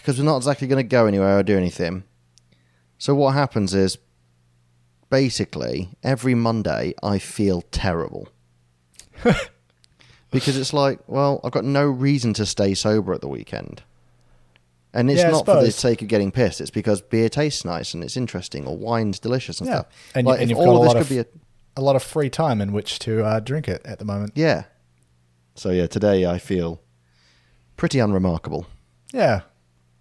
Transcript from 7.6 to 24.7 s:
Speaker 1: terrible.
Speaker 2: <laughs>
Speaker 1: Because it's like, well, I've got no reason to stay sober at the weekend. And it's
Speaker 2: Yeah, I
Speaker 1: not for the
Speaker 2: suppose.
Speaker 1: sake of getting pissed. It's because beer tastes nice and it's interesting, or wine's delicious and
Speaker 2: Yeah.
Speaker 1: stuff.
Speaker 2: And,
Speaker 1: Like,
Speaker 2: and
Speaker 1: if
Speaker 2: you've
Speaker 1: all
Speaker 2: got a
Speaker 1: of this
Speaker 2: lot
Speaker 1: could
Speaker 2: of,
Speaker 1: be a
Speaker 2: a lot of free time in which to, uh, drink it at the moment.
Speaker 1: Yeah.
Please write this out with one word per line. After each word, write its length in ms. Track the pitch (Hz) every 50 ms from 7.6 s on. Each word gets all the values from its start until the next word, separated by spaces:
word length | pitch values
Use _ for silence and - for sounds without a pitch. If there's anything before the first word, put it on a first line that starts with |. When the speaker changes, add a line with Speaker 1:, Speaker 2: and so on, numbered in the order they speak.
| - -
Speaker 1:
terrible. 580 | - - - 98 87 85 80 - - - 50 - _
Speaker 2:
<laughs> 60 | _ _ _ _ _ _ _ _ _ _ _ _ _ - _ _ - - 240 190 - - - _ _ _ _ _ _ _ _ _ _ _ _ _ _ _ _ -
Speaker 1:
Because 240 | - - 143 131 135
it's 140 | 135 - -
like, 240 | 147 139 139 120 - -
well, 340 | - - 135 143 139 139 - -
I've 80 | 123 -
got 120 | 135 104
no 220 | 135 139 139 143
reason 480 | 147 135 123 131 139 147 139 117 117 104
to 100 | - 107
stay 300 | 98 - - 104 98 98
sober 400 | 92 - 107 107 110 95 92 87
at 60 | 65 -
the 60 | 69
weekend. 540 | 69 57 52 - - 53 50 50 - - - _ _ _ _ _ _ _ _ _ _ _ _ _ _ _ _ _ _ _ _ _ -
And 160 | 120 120 135
it's 120 | 139 170
Speaker 2:
Yeah, 80 | 175 170
I 20 |
Speaker 1:
not 160 | 160 156 -
for 80 | - 196
the 60 | 156 131 113
Speaker 2:
suppose. 40 | 104
Speaker 1:
sake 260 | - - 127 117 110 113
of 60 | 101
getting 220 | 113 104 101 98 -
pissed. 280 | 123 123 98 80 -
It's 80 | 76 69
because 320 | - 110 104 113 104 95
beer 280 | - - - 113 113 110
tastes 340 | - 143 151 151 139 - -
nice 300 | 87 85 82 - - -
and 80 | 85 85
it's 140 | - - 131
interesting, 480 | 123 110 - 90 90 - - 71 69
or 100 | 65 78
wine's 420 | 87 101 110 117 113 110 104 95 -
delicious 420 | - 110 123 131 - - 82 -
and 80 | - 262
Speaker 2:
Yeah. 60 | 247 156
Speaker 1:
stuff. 60 | - _ _ - - - -
Speaker 2:
And, 120 | 139 123
Speaker 1:
Like, 140 | 131 131 123
Speaker 2:
and 100 | 123 117
Speaker 1:
if 80 | 117 -
Speaker 2:
you've 0 |
Speaker 1:
all 80 | 170
Speaker 2:
got 60 | - 120
a 20 |
Speaker 1:
of 60 | 120 120
this 60 | 120
Speaker 2:
lot 60 | 120
Speaker 1:
could 80 | 120 -
Speaker 2:
of, 60 | 127
Speaker 1:
be 100 | 135 123
a 600 | 113 - _ - _ _ _ _ _ _ - -
Speaker 2:
a 20 | 135
lot 120 | 139 139
of 60 | 131 -
free 260 | - - 160 147 131
time 320 | - - 160 156 123 107
in 120 | 101 101 101
which 260 | 104 104 - - -
to, 240 | - - 110 110 110
uh, 140 | 107 110 110
drink 280 | 107 120 135 156 151 -
it 120 | 92 - -
at 120 | - 107 -
the 60 | 104
moment. 280 | 104 101 101 104 104 -
Speaker 1:
Yeah. 300 | 147 160 160 120 78 - -